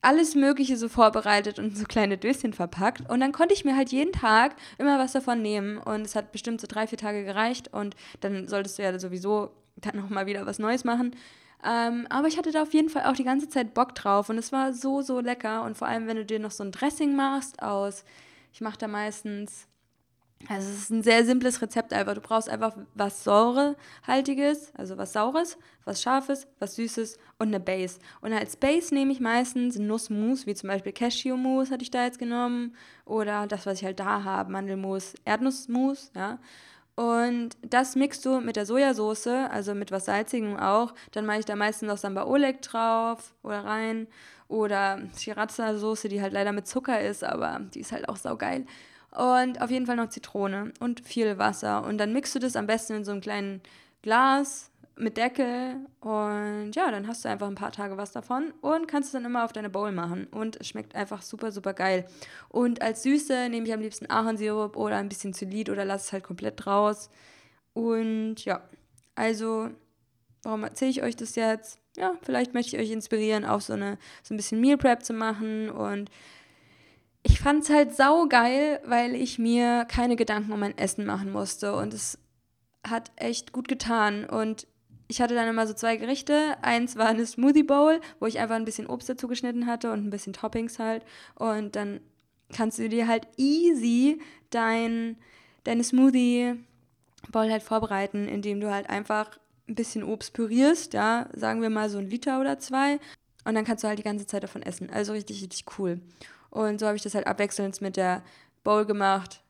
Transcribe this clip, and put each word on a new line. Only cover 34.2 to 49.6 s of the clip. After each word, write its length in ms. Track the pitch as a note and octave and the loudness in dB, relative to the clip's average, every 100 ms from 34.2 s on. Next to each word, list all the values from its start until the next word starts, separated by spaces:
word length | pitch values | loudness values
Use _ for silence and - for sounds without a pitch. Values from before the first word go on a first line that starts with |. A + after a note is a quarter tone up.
habe, 280 | G3 G3 F#3+ | 0 -2 -2
Mandelmus, 600 | F#3+ G3 F#3+ F#3+ F#3+ F#3+ - | -4 -4 -4 -4 -4 -6 -12
Erdnussmus, 840 | - G#3+ C4 C4 - A#3+ C4 C#4 - | -2 0 0 -2 -4 0 0 -2 -10
ja. 240 | F#3 F#3+ A#3+ - - - - _ - | -8 -8 -8 -16 -20 -20 -20 _ -4
Und 600 | A#3 A#3 A#3+ A#3+ A#3 - | 2 2 2 0 -4 -8
das 340 | - B3 C4 C4 | 0 2 2 2
mixt 280 | C#4 - | 2 0
du 160 | C4 C4 | 0 0
mit 140 | A3+ | 0
der 120 | A3 G#3 | -4 0
Sojasauce, 600 | A#3+ C#4 A#3+ G#3+ A3 - | 4 4 2 0 -2 -2
also 480 | B3+ C4+ - G3+ | -2 -2 -4 -4
mit 160 | G3+ G3+ | -6 -4
was 140 | F#3+ | -4
Salzigem 520 | F#3+ G3+ G#3 B3 G#3+ G3+ | 0 -2 0 -2 -2 -2
auch. 380 | F#3+ G#3 A#3 A#3 - | 2 2 2 -6 -10
Dann 160 | G#3 G#3+ | -6 -2
mache 140 | G#3+ | -2
ich 40 | |
da 120 | G#3+ G#3 | -2 0
meistens 320 | G#3 G#3+ G#3+ | 0 -2 -4
noch 80 | G3+ | -4
Samba 280 | G3+ F#3+ | -4 -4
Oleg 380 | - C#4 C#4 C4+ | 2 4 4 0
drauf 720 | - A3+ A3+ A3+ A3+ A3+ - _ | -6 -2 2 2 0 -4 -10 _
oder 220 | - G#3 | -8 -8
rein 420 | G3+ G#3+ A3 A3+ A3 - - - _ | -4 -4 -2 -4 -6 -14 -20 -20 _
oder 540 | A3 G#3 G3+ G3 G3 G3 - | -2 0 2 0 -2 -8 -10
Sriracha-Soße, 880 | - G#3 A3 - A3+ G#3+ G#3+ A3 G#3+ | -8 -4 -4 -2 -2 -2 -2 -2 -2
die 160 | G3+ | -2
halt 100 | G3 | -2
leider 200 | G3 G3+ | 0 0
mit 160 | G#3 G3 | -2 -4
Zucker 320 | C4 C4 A#3 | -4 0 0
ist, 240 | G3+ G#3 | -2 -4
aber 380 | - - D#2+ - G3 | -4 -2 -2 -4 -10
die 60 | - | -12
ist 100 | - | -10
halt 180 | - - | -8 -8
auch 60 | |
saugeil. 500 | G3 - A3 G3 - C4 - - - _ | -8 -6 -4 -4 -4 -8 -16 -20 -20 _
Und 460 | - B3+ B3+ B3+ B3 | -2 2 4 2 -2